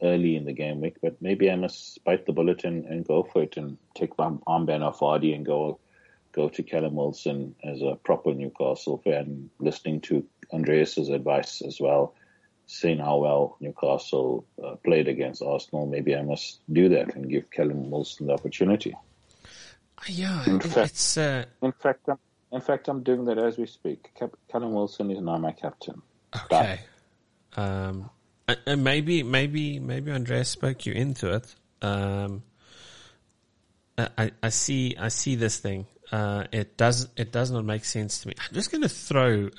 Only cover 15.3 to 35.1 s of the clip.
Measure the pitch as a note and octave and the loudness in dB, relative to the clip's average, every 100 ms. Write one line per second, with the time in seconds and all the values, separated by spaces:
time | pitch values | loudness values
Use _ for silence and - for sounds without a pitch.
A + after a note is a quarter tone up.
15.3 | B1+ C#2 C#2 - D#2 D2 C#2+ C#2+ C#2+ C#2+ | -4 -2 -2 -2 -4 -2 -2 0 0 -2
16.3 | D2 - - - D#2 F#2 E2+ - - C2+ | -4 -6 -12 0 6 6 6 2 -4 -4
17.3 | C#2+ - - D2+ C#2+ C2+ D2 C#2+ - C#2+ | -4 -2 -2 0 -2 -4 -4 -6 -6 -2
18.3 | C#2 - - F#2+ G#2 - - - _ _ | -2 -2 0 4 4 0 -10 -14 _ _
19.3 | _ - - - - _ - - F3+ F#3+ | _ -20 -20 -20 -20 _ -16 -8 -4 -2
20.3 | F3+ C3+ F#3+ E3+ A#3+ F3+ - - - D3+ | 0 2 2 2 2 2 2 0 2 2
21.3 | C3 A#2+ - C3 - C#3+ B2+ - C3+ _ | 0 -4 -2 -2 0 0 0 -2 -4 _
22.3 | _ _ - - C#3 - C#3 B2 B2+ A#2+ | _ _ -4 0 0 0 -2 2 2 2
23.3 | A2 A#2 A2+ A2+ - - D2 - - B2 | 2 2 0 -4 -6 -8 -8 -10 -10 -10
24.3 | - - A#2+ A#2 G#2+ G2+ - G2+ F#2+ E2+ | -10 -8 -4 -2 0 -2 -2 -4 -4 -2
25.3 | E2 D#2+ - D2+ - - - - _ _ | -2 -2 -4 -8 -10 -14 -14 -18 _ _
26.3 | - - E2 F#2+ F#2 - _ _ _ _ | -10 2 4 4 -2 -10 _ _ _ _
27.3 | _ _ - G2+ F#2+ F#2+ F#2+ G2+ - _ | _ _ -4 -2 -2 -4 -6 -10 -18 _
28.3 | _ - A#2+ - C#3+ C3+ D3 D3+ E3+ A#2+ | _ -4 -2 0 2 2 2 2 0 2
29.3 | C3 C#3+ D3+ D3 C#3+ C3 C3 C#3+ C#3 A#2+ | 2 2 0 -4 -4 -6 -6 -4 -4 -2
30.3 | B2 B2 - C3+ C3+ - G#2+ C#3 C3 F#2+ | -2 -2 -2 -2 -2 -4 -2 -2 -2 -2
31.3 | G2+ - - _ _ G#2 G2+ G2 G2 G2+ | -2 -4 -14 _ _ -2 0 0 -2 -4
32.3 | G2 - _ _ - - - - _ _ | -6 -12 _ _ -20 -20 -20 -20 _ _
33.3 | _ _ _ _ _ _ - A2+ - A2 | _ _ _ _ _ _ -4 -2 0 -2
34.3 | - A2+ - - C3+ B2+ - A2 | -2 -2 0 0 0 0 -2 -4